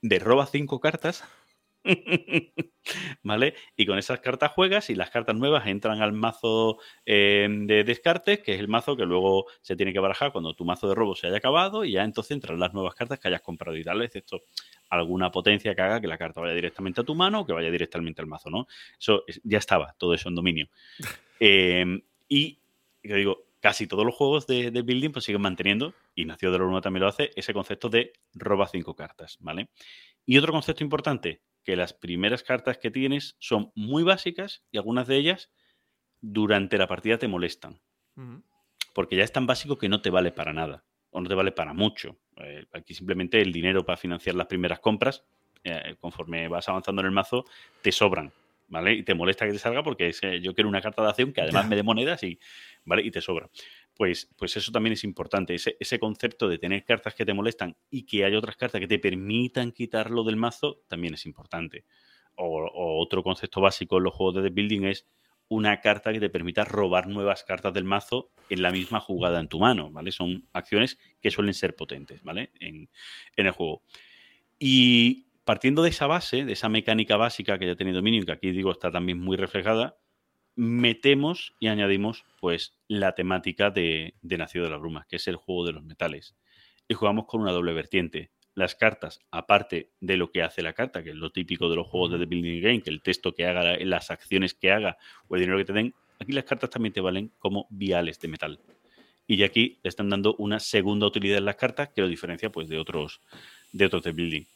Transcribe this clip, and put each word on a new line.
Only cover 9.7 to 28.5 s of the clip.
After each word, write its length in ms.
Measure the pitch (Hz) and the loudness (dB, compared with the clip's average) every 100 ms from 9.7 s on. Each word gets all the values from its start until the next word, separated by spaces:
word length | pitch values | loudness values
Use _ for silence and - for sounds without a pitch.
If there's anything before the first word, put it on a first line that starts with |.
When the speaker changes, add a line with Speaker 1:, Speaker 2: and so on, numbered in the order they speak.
| 87 | -2
Speaker 1:
tiene 160 | 98 | 0
que 60 | 95 | 0
barajar 320 | 98 98 143 | 0 0 -2
cuando 220 | 104 82 | -2 -8
tu 100 | 80 | -6
mazo 240 | 87 90 101 | -4 -2 0
de 60 | |
robo 200 | 95 107 | 0 0
se 120 | 92 85 | -2 -2
haya 100 | 98 | 0
acabado 460 | 127 156 190 214 | 2 2 2 -2
y 80 | 190 | -2
ya 120 | 95 | 0
entonces 280 | 107 104 107 | 0 -2 -6
entran 260 | 147 - 82 | -6 -6 -2
las 140 | 90 | -2
nuevas 200 | 101 92 | 0 -6
cartas 240 | - 120 139 | -4 -8 -4
que 100 | 95 | -2
hayas 140 | 87 | -2
comprado 340 | - 82 82 80 | -4 -10 -8 -8
y 80 | |
tal, 180 | 80 95 | -4 -4
excepto 400 | 117 101 - 92 _ - - - _ | -4 -8 -12 -14 _ -16 -16 -20 _
alguna 400 | 90 85 90 92 | -2 0 0 0
potencia 440 | 92 90 104 110 | 2 4 2 2
que 80 | 95 | 0
haga 180 | 95 113 | 0 0
que 60 | 95 | -2
la 120 | 80 | -6
carta 220 | 85 80 | -8 -6
vaya 140 | 85 | -4
directamente 460 | 85 87 - 95 90 | -2 -4 -6 -6 -4
a 40 | |
tu 100 | 120 | -4
mano 260 | 156 185 214 | 0 2 0
o 60 | 175 | -2
que 60 | |
vaya 180 | 82 82 | -2 0
directamente 500 | 85 80 87 85 80 | -2 -4 -4 -8 -8
al 60 | 78 | -12
mazo, 220 | 76 - | -12 -8
¿no? 160 | 90 131 - - _ | -8 -8 -14 -20 _
Eso 260 | - 104 - | 2 2 2
es, 140 | - | -12
ya 140 | 113 104 | 0 0
estaba, 360 | - 90 73 - | 4 2 2 -4
todo 160 | 90 | 0
eso 140 | 82 98 | 0 0
en 60 | |
Dominio. 340 | 85 90 80 73 _ - - | -2 0 0 -6 _ -20 -14
Speaker 2:
<laughs> 300 | - - _ _ | -14 -14 _ _
Speaker 1:
Eh, 440 | 110 98 92 90 90 95 _ _ _ | 6 6 6 4 2 -2 _ _ _
y, 320 | 139 151 - _ _ _ _ | 0 0 -6 _ _ _ _
te 120 | 104 101 | -4 0
digo, 260 | 98 - _ _ | 2 0 _ _
casi 260 | 101 98 98 | 0 0 -4
todos 180 | 98 113 | 2 0
los 80 | |
juegos 320 | - 139 151 143 | 2 2 2 0
de, 240 | 123 123 | -2 0
de 120 | 120 | -2
building 280 | 120 127 151 | 0 0 -2
pues 140 | 139 | -4
siguen 180 | - 104 | -4 -2
manteniendo, 500 | 101 92 92 101 147 - _ | -2 0 2 2 0 -8 _
y 100 | - | -8
Nacido 280 | 80 80 92 | -8 -2 0
de 60 | 92 | 2
la 60 | |
Bruma 160 | 92 92 | 2 0
también 220 | 95 95 | -2 0
lo 60 | 95 | 0
hace, 240 | - 147 | 0 -4
ese 180 | - - | -4 -6
concepto 360 | 104 98 101 120 | -6 -6 -6 0
de 220 | 113 120 _ _ | 0 0 _ _
roba 340 | - - | -10 -2